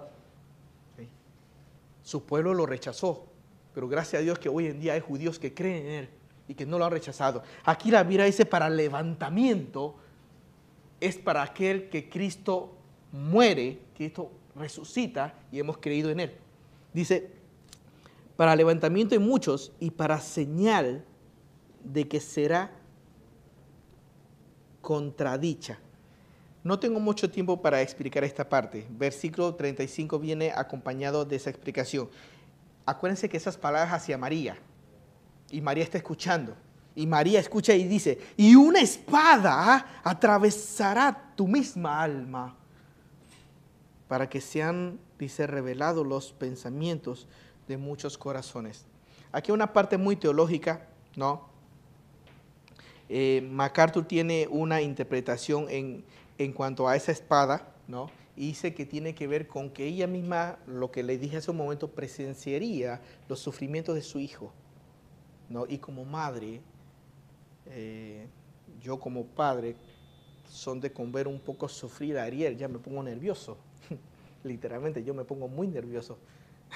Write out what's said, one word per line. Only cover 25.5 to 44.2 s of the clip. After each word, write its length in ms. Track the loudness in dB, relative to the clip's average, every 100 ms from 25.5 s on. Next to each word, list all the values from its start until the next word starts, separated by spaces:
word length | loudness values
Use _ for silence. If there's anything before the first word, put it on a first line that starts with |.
| -4 -8 -14 -16 -20 -20 -20 -20 -20 -20 -10
No 160 | -2 0
tengo 180 | 0 0
mucho 320 | 0 0 0
tiempo 320 | 0 -2 2
para 180 | 4 2
explicar 440 | 2 -2 -4 -2
esta 240 | -2 -2 0
parte. 400 | 0 0 -8 -12
Versículo 640 | -4 -4 -2 -8 -2 -2
treinta 300 | -2 -6 -4
y 40 | -6
cinco 300 | -6 -4 -4
viene 320 | -4 -2 -2
acompañado 760 | -2 -6 -6 -8 -6 -2 -2
de 120 | -2 -4
esa 140 | -6
explicación. 580 | -8 -8 -6 -4 -4 -6 -12 -20 -20 -20 -20 -20 _
Acuérdense 440 | -4 -2 -2 -2 -4
que 80 | -4
esas 200 | -6 -4
palabras 360 | -2 0 0
hacia 260 | -2 -4 -6
María, 380 | -2 -4 -4 -8 -18 -20 -20 -20 -20 -20 _ -20 -12
y 100 | -6
María 240 | -2 0
está 140 | -2 -4
escuchando, 580 | -6 -6 -2 -2 -2 -12 -20 -20 -16 -6
y 100 | 0
María 320 | 4 6 4
escucha 340 | 4 -2 4
y 100 | 4
dice, 340 | 6 0 0 -2 -4 8
"Y 200 | 12 12
una 240 | 12 10
espada 1200 | 6 2 2 6 8 8 8 6 6 6 4 -4
atravesará 1300 | -2 4 6 6 6 2 -6 -2 0 4 4 2 -8 -2
tu 100 | 2
misma 560 | 2 0 -4 -2 0
alma, 540 | -2 -4 -8 -10 -10 -14 -20 -20 -20 -20 -20 -20 -20 -20 -20 -20 -20 -20 -20 -20 -6
para 200 | -4